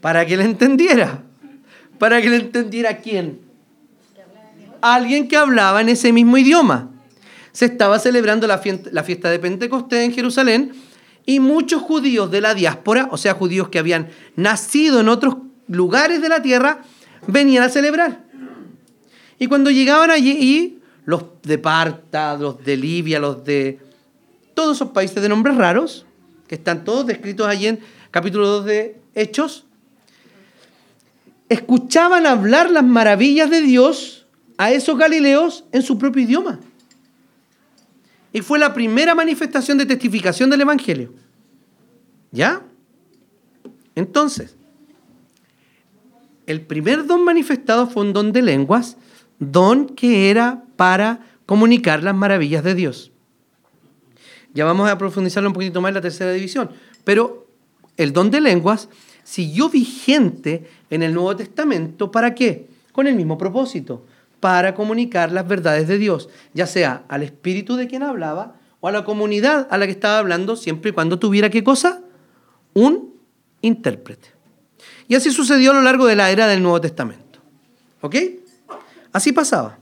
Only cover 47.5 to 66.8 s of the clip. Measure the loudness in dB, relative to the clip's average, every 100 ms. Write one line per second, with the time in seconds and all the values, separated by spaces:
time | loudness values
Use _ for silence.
47.5 | -4 0 0 0 -2 -2 0 0 2 2
48.5 | 0 2 0 0 -14 _ _ _ _ 0
49.5 | 4 4 4 0 -2 2 4 4 2 0
50.5 | -4 -16 0 2 2 -2 -4 -14 _ -2
51.5 | 2 4 4 2 -2 -2 -2 0 0 0
52.5 | -2 -2 -2 -2 -6 -18 _ _ _ _
53.5 | _ _ _ _ _ _ _ _ -20 _
54.5 | -4 0 2 0 0 -4 -4 -2 -2 -2
55.5 | -4 -4 -4 -4 -4 -6 -6 -4 -4 -6
56.5 | -6 -6 -10 _ _ 0 0 0 -6 _
57.5 | _ _ _ _ -4 -2 2 2 2 2
58.5 | 2 0 -2 -6 _ _ _ -14 -8 -6
59.5 | -2 0 0 -2 -4 0 2 2 -2 -8
60.5 | -8 -10 _ _ -4 -2 -2 -2 -4 -8
61.5 | -4 -2 -2 -4 -8 -4 -2 -2 0 -2
62.5 | -2 -12 _ _ -2 0 0 -2 -4 -4
63.5 | -4 -4 -8 -12 -16 _ _ _ _ 0
64.5 | 2 0 -2 -6 -4 -2 -2 -2 -4 -4
65.5 | -2 0 0 0 0 0 -2 -6 -20 _
66.5 | -6 -4 0